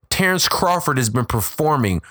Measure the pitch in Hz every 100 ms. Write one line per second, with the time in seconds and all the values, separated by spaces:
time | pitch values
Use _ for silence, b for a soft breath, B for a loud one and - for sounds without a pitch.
0 | _ - 185 185 - - 180 175 - 131
1 | 113 123 117 117 - - 151 147 104 85
2 | B